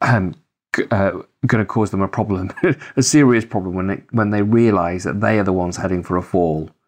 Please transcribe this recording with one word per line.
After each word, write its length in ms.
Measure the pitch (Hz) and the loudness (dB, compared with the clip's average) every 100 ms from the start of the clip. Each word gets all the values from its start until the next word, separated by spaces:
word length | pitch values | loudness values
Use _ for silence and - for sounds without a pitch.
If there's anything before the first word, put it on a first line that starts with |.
um, 360 | 123 113 90 - _ _ _ - | 0 0 0 -6 _ _ _ -4
g-, 80 | - | -2
uh, 300 | 101 98 87 - - 123 | 0 0 -2 -12 -4 0
gonna 160 | 110 | 0
cause 260 | 98 113 104 | 0 -2 -2
them 120 | 98 | -2
a 60 | 95 | -4
problem, 440 | - 104 92 92 - - | -2 -4 -4 -6 -4 -2
<laughs> 220 | 135 - - | -2 -4 -2
a 60 | |
serious 420 | 127 151 131 117 | 2 4 4 4
problem 300 | 110 104 92 | 0 -6 -4
when 140 | 92 95 | -4 -4
they, 140 | - - | -4 -4
when 180 | 113 104 | -2 0
they 120 | 104 | 0
realise 600 | 104 117 117 98 87 90 | 2 4 4 2 0 -4
that 180 | 90 101 | -4 -2
they 200 | 110 107 | 0 2
are 40 | |
the 80 | 98 | 2
ones 240 | 92 87 87 | 0 -2 -4
heading 280 | 95 90 | -4 -4
for 120 | 85 90 | -2 -4
a 60 | |
fall, 480 | 90 92 85 78 78 _ | -2 0 0 -2 -6 _